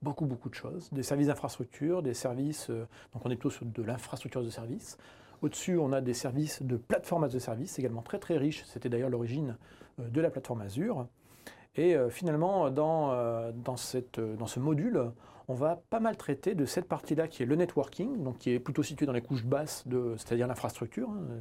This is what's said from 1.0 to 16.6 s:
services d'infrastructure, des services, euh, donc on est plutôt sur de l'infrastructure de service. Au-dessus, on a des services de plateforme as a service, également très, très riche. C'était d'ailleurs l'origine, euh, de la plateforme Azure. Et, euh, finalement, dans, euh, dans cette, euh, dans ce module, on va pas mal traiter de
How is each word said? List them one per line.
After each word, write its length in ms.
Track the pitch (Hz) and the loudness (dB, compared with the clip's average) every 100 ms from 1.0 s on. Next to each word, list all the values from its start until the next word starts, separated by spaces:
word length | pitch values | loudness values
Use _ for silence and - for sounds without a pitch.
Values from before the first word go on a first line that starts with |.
services 240 | 120 143 147 | 0 4 4
d'infrastructure, 720 | 143 135 - 120 - 147 180 | 2 -2 -4 -8 -2 0 2
des 120 | 143 | 0
services, 560 | 113 131 123 143 151 - | 0 -2 0 -2 -4 -4
euh, 180 | 117 117 - - | -6 -6 -14 -12
donc 120 | 120 | -6
on 60 | 123 | -4
est 60 | 120 | 0
plutôt 140 | 143 | -2
sur 140 | - | -2
de 180 | 120 110 | -6 -4
l'infrastructure 600 | 110 123 - - - 131 | -4 -4 -6 -10 -6 -4
de 80 | 120 | -4
service. 480 | 113 117 175 - - - - - - | -6 -8 -8 -10 -16 -20 -20 -20 -4
Au-dessus, 380 | 147 - - 175 | -4 -2 2 4
on 140 | 143 | 4
a 80 | 135 | 2
des 140 | 127 | 2
services 480 | 120 139 127 151 - | -2 0 0 0 -2
de 140 | 135 120 | -2 -2
plateforme 480 | - - - 165 | 2 0 2 2
as 120 | 147 127 | 2 0
a 40 | |
service, 380 | - 113 165 - | -2 -4 -4 -2
également 240 | 131 117 | -2 -2
très, 160 | - 196 | -6 -8
très 180 | - 165 | 0 2
riche. 260 | 143 151 - | 2 0 -8
C'était 220 | 123 127 | -6 -2
d'ailleurs 220 | 117 131 | 0 0
l'origine, 460 | 120 117 131 143 117 - - - - | 0 0 -2 -4 -6 -12 -20 -18 -10
euh, 80 | 117 | -2
de 120 | 123 | 2
la 100 | 160 | 2
plateforme 320 | 135 - 117 | 0 -4 -4
Azure. 440 | 101 104 208 180 120 - - - - - - - | -4 -2 -2 -2 -4 -10 -20 -20 -20 -20 -8 2
Et, 180 | 170 | 6
euh, 160 | 160 123 | 6 4
finalement, 600 | - 175 151 170 196 147 | 2 2 4 4 4 4
dans, 420 | 131 151 160 147 | 4 4 4 4
euh, 400 | 123 117 117 117 | 2 2 0 -2
dans 240 | 117 120 123 | -4 -4 -4
cette, 420 | - 127 120 - | -2 -4 -4 -4
euh, 160 | 113 | -2
dans 140 | 107 113 | -2 -4
ce 100 | - | 0
module, 540 | 139 151 214 196 120 117 - - - | 2 2 4 2 0 -2 -16 -18 -6
on 60 | |
va 260 | 127 147 170 - | 2 2 2 -2
pas 80 | 226 | 0
mal 180 | 220 214 | 2 0
traiter 380 | - 139 - | -2 0 0
de 100 | 202 | 2